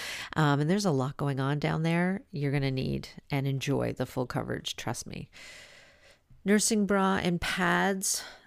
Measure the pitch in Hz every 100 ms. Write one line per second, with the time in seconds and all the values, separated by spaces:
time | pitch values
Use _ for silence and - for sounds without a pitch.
0 | - - - - 151 143 151 196 202 139
1 | 131 - 147 135 135 147 156 156 165 170
2 | 180 196 - - 143 143 135 131 135 139
3 | - - _ 143 139 135 135 131 120 -
4 | 127 - 123 - 117 120 - - - 120
5 | - - - - - - - - - -
6 | - - _ - 190 208 - 220 196 202
7 | 190 190 180 175 - - 175 175 185 190
8 | 190 - - -